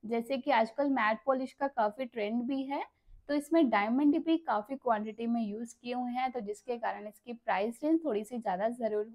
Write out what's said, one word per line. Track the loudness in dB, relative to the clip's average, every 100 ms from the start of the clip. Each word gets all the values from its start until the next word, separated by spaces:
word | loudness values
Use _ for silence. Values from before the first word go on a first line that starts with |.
जैसे | -2 -4 -2 -4
कि | 2
आजकल | 2 2 0 0
matte | 2 2 0 2
polish | 0 0
का | -4 -4
काफ़ी | 0 0 0
trend | -8 -4 -2 -2
भी | -2 -2
है, | -2 -4 -6 _ _ -20 -2
तो |
इसमें | -2 2 4 6
diamond | 4 2 4 4 4
भी | 2 0
काफ़ी | 2 -2 -2 -4
quantity | 0 0 0 -6 -2
में | -2
यूज़ | -2 -4 -10 -12
किए | -8
हुए | -6 -4
हैं, | -2 -2
तो | -4
जिसके | -6 -10 -6 -4
कारण | -4 -6 -10
इसकी | -16 -14
price | -10 -2 0 0 -2
range | 2 2
थोड़ी | 2 -2
सी | -2 -6
ज़्यादा | -4 -2 -2
ज़रूर | -2 -2 -2 -4